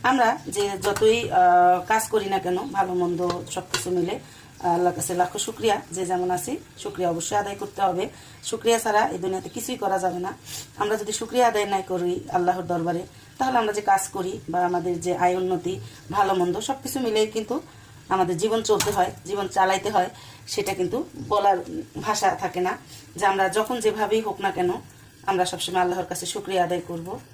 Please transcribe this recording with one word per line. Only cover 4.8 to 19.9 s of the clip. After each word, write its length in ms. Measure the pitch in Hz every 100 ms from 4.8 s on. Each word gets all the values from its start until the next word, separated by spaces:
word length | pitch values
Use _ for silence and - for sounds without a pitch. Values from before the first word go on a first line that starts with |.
| 175
কাছে 180 | 165 160 180
লাখো 160 | 180 208
শুকরিয়া। 360 | - 226 226 196 -
যে 140 | 170
যেমন 260 | 180 180 180 180
আছি, 200 | - 302 - -
শুকরিয়া 260 | - - 180
অবশ্যই 280 | 165 - 208
আদায় 180 | 202
করতে 260 | 202 196 -
হবে। 220 | 190 175 226 - - -
শুকরিয়া 360 | - 220 226 226
ছাড়া 220 | 226 208 226
এই 40 | 185
দুনিয়াতে 320 | 185 190 165
কিছুই 280 | 247 240 247
করা 140 | 202 190
যাবে 160 | 185 175
না। 60 | 180 254 - - - -
আমরা 180 | 208 214
যদি 160 | 208 214
শুকরিয়া 260 | 226 247 240
আদায় 180 | 208
না 140 | 202 196
করি 320 | 190 180 175 180 - 180
আল্লাহর 280 | 175 180 170
দরবারে, 300 | 170 165 170 - - - -
তাহলে 200 | 262 247
আমরা 120 | 214
যে 100 | 208 208
কাজ 120 | 190 -
করি 180 | 196 185 - -
বা 100 | 170
আমাদের 280 | 180 180 175 170
যে 60 | 175 175
আয় 180 | 180 185
উন্নতি, 320 | 185 175 180 190 - - -
ভালো 200 | 196 190
মন্দ 220 | 185 180 190
সব 180 | 233 269
কিছু 140 | 240 262
মিলেই 280 | 240 214 214
কিন্তু 280 | 220 214 277 - - - - -
আমাদের 280 | 190 180 165
জীবন 240 | 214 226 220
চলতে 220 | 208 208
হয়, 200 | 202 196 -
জীবন 220 | 175 202 190
চালাইতে 420 | 196 190 190 202